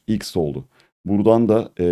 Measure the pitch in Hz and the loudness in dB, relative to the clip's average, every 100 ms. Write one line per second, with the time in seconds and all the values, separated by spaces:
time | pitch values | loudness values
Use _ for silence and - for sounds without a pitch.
0 | - 107 - 92 78 67 - _ _ _ | -6 -6 -4 -4 -4 -6 -14 _ _ _
1 | 90 101 104 117 113 110 - - 87 | -4 0 4 4 4 0 -2 -4 -2